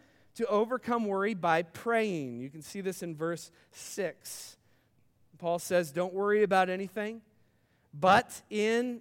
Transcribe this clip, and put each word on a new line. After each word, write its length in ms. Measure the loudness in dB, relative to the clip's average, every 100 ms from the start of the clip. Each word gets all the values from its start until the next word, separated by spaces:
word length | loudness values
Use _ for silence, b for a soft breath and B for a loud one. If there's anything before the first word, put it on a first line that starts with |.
| b b b
to 120 | -6 0
overcome 600 | 2 2 0 0 0 0
worry 280 | 0 0
by 280 | 0 2 2
praying. 800 | 0 -6 0 2 2 -2 -4 -8
You 100 | -10
can 120 | -12
see 180 | -12 -8
this 220 | -6 -6
in 120 | -8
verse 360 | -6 -4 -4 -8 b b
six. 840 | -18 -14 -6 -6 -6 -14 -16 -16 -20 _ _ _ _ _ _ _ -10
Paul 200 | -4 -4
says, 340 | 0 0 0
"Don't 200 | -2 -4
worry 300 | -2 2 4
about 260 | 4 4 4
anything, 540 | 0 -6 -6 -6 -8 -16 _ _ _ _ _ _
but 480 | 0 6 6 4 -6 -6
in 500 | 0 2 2 0 -4